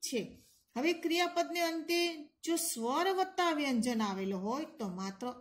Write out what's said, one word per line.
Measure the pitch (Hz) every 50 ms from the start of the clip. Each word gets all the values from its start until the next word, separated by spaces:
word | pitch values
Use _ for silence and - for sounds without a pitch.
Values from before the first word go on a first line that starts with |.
છે. | - - 277 226 - - - - - - _ _ _ _ _
હવે | 226 262 330 349
ક્રિયાપદને | 339 - 330 330 349 359 349 349 339 339 339 339 349
અંતે | 339 330 330 330 311 330 339 339 339 339 330 311 294 - _ _ -
જો | 320 339
સ્વર | 320 - - - 233 226 233 262 311 359 392 381
વત્તા | 370 370 381 - - 359 339
વ્યંજન | 320 294 294 277 254 233 208 247 240 220 220
આવેલો | 202 190 190 190 190 196 185
હોય | 185 208 240 277 320
તો | - - - 226 190
માત્ર | 175 180 190 196 190 - 247 247 247 -